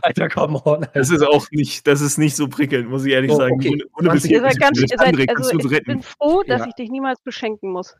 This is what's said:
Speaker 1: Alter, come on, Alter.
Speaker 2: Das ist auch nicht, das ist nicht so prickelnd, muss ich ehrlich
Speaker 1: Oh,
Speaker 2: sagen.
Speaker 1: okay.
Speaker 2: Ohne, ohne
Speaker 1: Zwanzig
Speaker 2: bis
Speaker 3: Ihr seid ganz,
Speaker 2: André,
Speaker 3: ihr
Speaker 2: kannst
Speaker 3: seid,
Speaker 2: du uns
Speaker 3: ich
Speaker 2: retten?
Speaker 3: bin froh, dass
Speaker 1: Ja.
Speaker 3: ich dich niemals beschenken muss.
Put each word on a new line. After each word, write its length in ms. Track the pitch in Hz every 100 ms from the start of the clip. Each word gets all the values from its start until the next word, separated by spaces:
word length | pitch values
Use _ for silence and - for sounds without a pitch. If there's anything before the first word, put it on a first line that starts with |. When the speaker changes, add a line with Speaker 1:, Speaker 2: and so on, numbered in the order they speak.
Speaker 1:
Alter, 260 | 170 175 175
come 320 | - 151 156
on, 160 | - 151
Alter. 60 | 156
Speaker 2:
Das 160 | 139 135
ist 120 | 160
auch 260 | 147 147 -
nicht, 340 | 151 143 - -
das 140 | 143
ist 180 | 147 143
nicht 160 | 151 151
so 120 | 143
prickelnd, 400 | - 143 139 117
muss 140 | 135
ich 80 | 135
ehrlich 180 | 131 135
Speaker 1:
Oh, 60 | 147
Speaker 2:
sagen. 180 | 127
Speaker 1:
okay. 160 | 131 143
Speaker 2:
Ohne, 140 | 147 -
ohne 140 | - 170
Speaker 1:
Zwanzig 120 | 156
Speaker 2:
bis 80 | 170
Speaker 3:
Ihr 80 | 233
seid 180 | 233 147
ganz, 180 | 185 -
Speaker 2:
André, 400 | 135 247 - 151
Speaker 3:
ihr 60 | 135
Speaker 2:
kannst 160 | 233
Speaker 3:
seid, 100 | 254
Speaker 2:
du 40 | 165
uns 60 | 143
Speaker 3:
ich 40 |
Speaker 2:
retten? 140 | 147 -
Speaker 3:
bin 160 | 269
froh, 400 | - - 294 349 392
dass 140 | 247
Speaker 1:
Ja. 60 | 240
Speaker 3:
ich 80 |
dich 160 | 226 226
niemals 300 | 262 269 247
beschenken 480 | - - 220 214 190
muss. 220 | 185 190 -